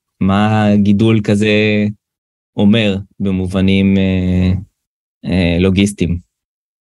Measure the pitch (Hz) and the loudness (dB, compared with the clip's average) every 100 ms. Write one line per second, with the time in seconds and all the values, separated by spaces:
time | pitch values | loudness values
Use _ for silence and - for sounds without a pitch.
0 | _ _ 95 98 107 110 104 104 101 101 | _ _ -2 0 0 0 2 2 2 2
1 | 110 110 104 104 107 107 107 107 104 104 | 2 2 0 0 0 0 0 0 -2 -6
2 | _ _ _ _ _ - 101 117 104 98 | _ _ _ _ _ 0 2 2 0 -4
3 | 98 - 98 95 92 95 95 98 98 95 | -8 -8 -4 -4 -4 -2 0 2 2 2
4 | 95 92 92 92 92 92 - _ _ _ | 0 0 0 0 0 -2 -6 _ _ _
5 | _ _ - 90 85 85 95 95 101 101 | _ _ -4 -2 0 2 0 2 0 -2
6 | 87 90 - _ _ _ _ _ | -4 -4 -10 _ _ _ _ _